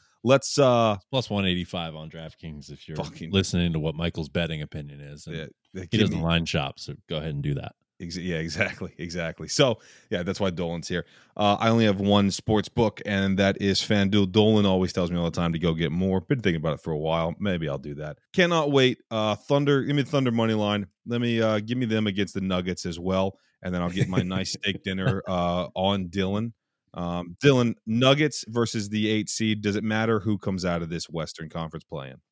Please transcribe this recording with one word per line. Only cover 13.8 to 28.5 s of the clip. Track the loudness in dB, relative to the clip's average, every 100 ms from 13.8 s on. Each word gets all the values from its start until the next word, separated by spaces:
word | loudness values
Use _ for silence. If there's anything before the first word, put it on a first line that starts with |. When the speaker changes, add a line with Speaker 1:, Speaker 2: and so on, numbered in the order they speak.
Speaker 1:
FanDuel. | 2 2 4 4 4
Dolan | 6 6 6 4
always | 4 2
tells | 0 0
me | 0
all | -2
the |
time | 0 -2
to | 0
go | 0
get | 0 0
more. | 0 0 0
Been | 0 0
thinking | 2 0
about | -2
it | -4
for | -4
a | -4
while. | 0 0 0 -2
Maybe | -2 -2 -2
I'll | -6
do | -8
that. | -10 -12 -14 _
Cannot | 0 2 2 2
wait. | 4 4 2 _
Uh, | -2 0 -2
Thunder, | 2 2 4 2
give | 2
me | 0
Thunder | 0 0 2
money | 2 2
line. | 2 2 0 -4 _ -6
Let | -2
me, | 0 2
uh, | 2 0
give | -2 -4
me | 0
them | 0 0
against | 0 -2
the | -2
Nuggets | -2 0 -2 -4
as | -6 -6
well, | 0 0 0 -4 _ _
and | -6
then | -2
I'll | -2
get | -2 0
my | 0
nice | -2 -2 -4
Speaker 2:
<laughs> | -4
Speaker 1:
steak | -4 -4
dinner, | -4 -2 -2 -2 -2
uh, | -2 0 -2 -4
on | -2 0 0 -2
Dylan. | -2 -2 -2 -6 -10 _ _ _
Um, | -8 -6 -6 -8 0
Dylan, | 4 6 4 0 -2
Nuggets | 2 4 4 2 -2
versus | -4